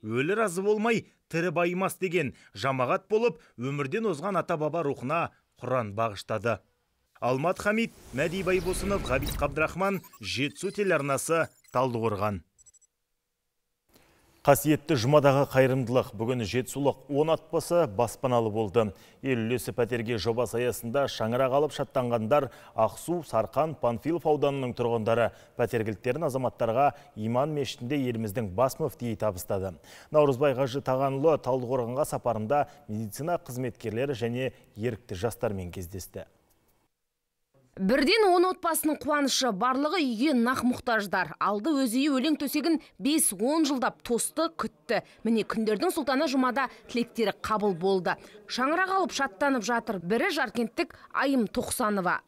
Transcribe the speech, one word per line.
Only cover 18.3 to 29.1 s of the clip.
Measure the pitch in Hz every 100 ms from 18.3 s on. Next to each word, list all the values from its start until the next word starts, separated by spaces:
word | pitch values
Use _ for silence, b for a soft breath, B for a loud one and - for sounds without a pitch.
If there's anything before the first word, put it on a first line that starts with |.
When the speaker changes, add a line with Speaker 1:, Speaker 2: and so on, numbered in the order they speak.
| 123 113
Speaker 1:
болды. | 104 110 90 107 - B B
Ел | 135 127
үлесі | 110 123 -
пәтерге | 110 117 120 110 117
жобасы | 104 117 120 117
аясында | 123 117 117 127 139
шаңырақ | - 110 120 131 131
алып | 147 -
шаттанғандар | 139 - 123 117 110 143 131 B B
Ақсу, | - 110 - - 175
Сарқан, | 147 113 113 - 160 143
Панфилов | 120 117 143 165 160
ауданының | 151 143 139 127
тұрғындары. | 113 117 117 107 113 110 B B -
Пәтер | 117 120 110
кілттерін | 104 123 135 160
азаматтарға | 127 127 - 117 113 143 B B -
Иман | 107 120 147
мешітінде | 151 127 - 120 147
еліміздің | 127 117 110 101 107 90
бас | 131 -
мүфтиі | 156 - 120